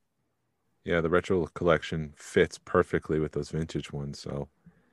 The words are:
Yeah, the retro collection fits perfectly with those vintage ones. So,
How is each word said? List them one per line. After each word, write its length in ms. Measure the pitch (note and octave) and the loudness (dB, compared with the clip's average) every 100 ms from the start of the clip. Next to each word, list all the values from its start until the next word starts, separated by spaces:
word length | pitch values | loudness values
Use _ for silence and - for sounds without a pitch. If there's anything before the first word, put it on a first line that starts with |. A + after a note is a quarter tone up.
| _ _ _ _ _ _ _ _ | _ _ _ _ _ _ _ _
Yeah, 160 | - E2+ | 0 0
the 100 | D#2+ | 4
retro 340 | F2+ - F#2+ D#2 | 2 2 0 0
collection 680 | - F2 D#2 - E2 D2+ - | 0 4 4 2 -6 -6 -10
fits 420 | - G2 E2 - | -2 2 2 0
perfectly 600 | - F#2 F2 E2+ - D#2 | 0 2 2 0 -2 -2
with 140 | D2+ | -2
those 180 | D2 C#2+ | -4 -4
vintage 420 | D#2 D#2 D2 - | -4 -4 -6 -8
ones. 280 | C#2+ C#2+ C#2 | -10 -10 -10
So, 280 | - C#2+ C#2 _ - _ _ | -8 -8 -8 _ -20 _ _